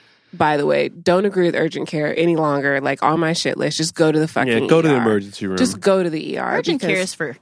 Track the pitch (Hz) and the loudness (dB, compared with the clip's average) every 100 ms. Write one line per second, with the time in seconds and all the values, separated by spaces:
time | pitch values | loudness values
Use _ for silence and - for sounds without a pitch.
0 | _ _ _ 175 151 147 147 147 143 - | _ _ _ -2 0 2 2 0 -2 -2
1 | 180 180 202 190 175 143 156 143 147 156 | 0 2 2 2 0 0 -2 -4 -6 -4
2 | 151 - 170 160 151 139 139 139 139 139 | -2 0 0 2 2 0 0 0 -2 0
3 | 147 160 160 170 139 - 147 156 160 - | 0 2 0 -2 -2 -2 -2 -2 -2 2
4 | 156 151 160 - 127 117 135 165 160 131 | 2 2 0 0 0 2 4 4 4 2
5 | 113 104 98 - 98 92 254 190 196 190 | 2 0 -2 -8 -4 0 0 0 2 2
6 | 175 151 151 - - - 349 294 185 190 | 0 -4 -6 -6 -4 -4 -2 -2 -2 -2
7 | 185 - 151 - | -4 -6 -10 -10